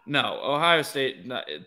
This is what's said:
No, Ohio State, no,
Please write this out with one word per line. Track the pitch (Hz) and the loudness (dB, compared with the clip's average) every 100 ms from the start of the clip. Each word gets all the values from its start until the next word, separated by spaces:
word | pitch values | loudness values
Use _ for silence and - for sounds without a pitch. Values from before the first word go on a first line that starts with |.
| - | -2
No, | 143 113 80 | 0 0 -2
Ohio | 120 143 170 165 | 0 2 4 4
State, | 139 143 135 - 123 | 2 0 -2 -2 -8
no, | 120 - 76 | -8 -8 -12